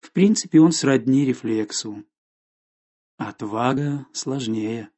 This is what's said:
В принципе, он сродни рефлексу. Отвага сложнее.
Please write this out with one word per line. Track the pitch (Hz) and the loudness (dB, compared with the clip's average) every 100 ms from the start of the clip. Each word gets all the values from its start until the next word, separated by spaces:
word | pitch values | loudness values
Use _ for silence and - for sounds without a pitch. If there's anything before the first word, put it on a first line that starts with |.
В | - | -8
принципе, | - 196 214 - 160 | 2 4 2 2 6
он | 160 | 6
сродни | 160 135 135 113 131 | 4 2 2 2 2
рефлексу. | 139 123 113 110 107 - 110 104 104 _ _ _ _ _ _ _ _ _ _ _ | 2 -2 -4 -4 -4 -8 -10 -12 -18 _ _ _ _ _ _ _ _ _ _ _
Отвага | - - 110 107 123 135 147 143 135 | -12 -10 -8 -2 -2 0 -2 -6 -8
сложнее. | - - 135 117 110 107 117 107 | -12 -8 -6 -4 -4 -4 -8 -12